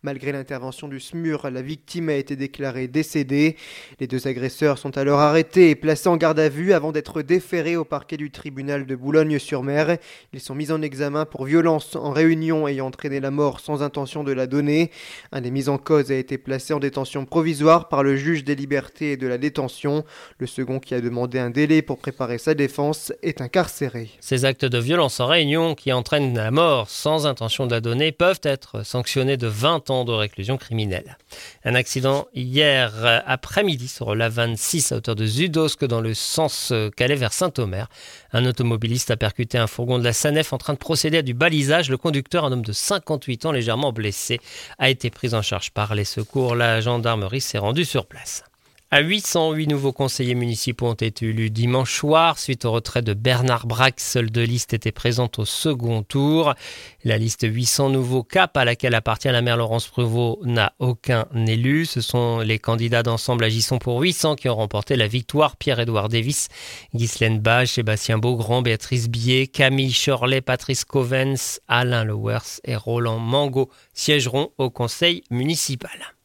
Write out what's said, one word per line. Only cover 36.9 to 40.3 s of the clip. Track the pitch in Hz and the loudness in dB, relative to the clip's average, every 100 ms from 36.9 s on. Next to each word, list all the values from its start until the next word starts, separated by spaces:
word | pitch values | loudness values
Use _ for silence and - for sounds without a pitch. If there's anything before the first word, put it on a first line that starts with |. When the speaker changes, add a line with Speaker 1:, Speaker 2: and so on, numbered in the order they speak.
| - | 0
Speaker 2:
Calais | 123 143 | 0 2
vers | 117 | 0
Saint-Omer. | - 185 - 107 92 120 - - - - | 0 -2 -2 -4 -4 -8 -14 -20 -20 -4
Un | 117 123 | 0 0
automobiliste | 120 120 113 113 120 - | 0 0 0 -2 -2 -2
a | 113 | 0
percuté | 110 - 117 120 | -2 -2 -2 0
un | 110 | 0
fourgon | - 120 123 | -2 -2 0
de | |
la | 120 | 2
sanef | 113 151 | 2 2